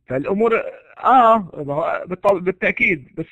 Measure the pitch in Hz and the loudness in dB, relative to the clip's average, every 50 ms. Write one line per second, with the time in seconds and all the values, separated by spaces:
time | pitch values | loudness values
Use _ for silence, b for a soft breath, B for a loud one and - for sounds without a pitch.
0 | _ - 127 135 143 202 196 196 226 233 226 208 - - - - - _ - - | _ -8 -6 -6 -4 -2 -2 0 0 2 0 0 -2 -4 -12 -16 -20 _ -14 -4
1 | - - 247 262 233 226 226 226 190 160 - 147 151 135 143 151 165 160 - - | 0 2 4 6 6 6 4 4 0 -4 -12 -12 -8 -6 -4 -4 -4 -4 -4 -6
2 | - 175 180 - - 202 202 170 180 180 185 - 220 190 196 - 202 196 185 147 | -6 -8 -8 -2 2 2 2 2 0 -4 -4 -2 -2 -2 0 0 0 0 0 -2
3 | 123 - - - 165 - | -6 -14 -12 -12 -10 -6